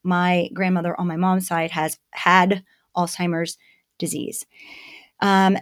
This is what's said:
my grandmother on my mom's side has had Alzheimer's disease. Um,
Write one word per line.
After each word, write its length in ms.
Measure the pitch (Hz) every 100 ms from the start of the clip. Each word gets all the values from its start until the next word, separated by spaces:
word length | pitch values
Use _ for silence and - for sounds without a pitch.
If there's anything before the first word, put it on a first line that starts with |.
my 480 | 185 180 180 180 170
grandmother 460 | 185 185 185 170 -
on 80 | 180
my 100 | 160
mom's 300 | 185 185 185
side 240 | 170 165
has 260 | 165 160 - _
had 520 | - - 185 180 196 - _ _ -
Alzheimer's 600 | 170 - 175 165 170 - _ _ _ -
disease. 460 | 165 147 - - - _ - - - - - _
Um, 360 | 202 190 190 196